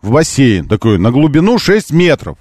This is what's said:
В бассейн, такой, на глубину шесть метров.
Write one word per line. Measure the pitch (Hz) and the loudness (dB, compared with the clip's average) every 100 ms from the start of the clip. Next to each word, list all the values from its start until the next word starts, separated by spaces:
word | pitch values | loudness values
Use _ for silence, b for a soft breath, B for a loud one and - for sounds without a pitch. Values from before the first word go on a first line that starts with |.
В | 98 | 0
бассейн, | 135 160 - 131 98 71 | 0 0 0 2 0 -2
такой, | 104 117 101 | -2 0 0
на | 101 | 2
глубину | 127 156 143 185 233 | 2 2 2 0 0
шесть | - 208 - | 0 -2 0
метров. | 160 175 143 - - | 0 0 0 -4 -16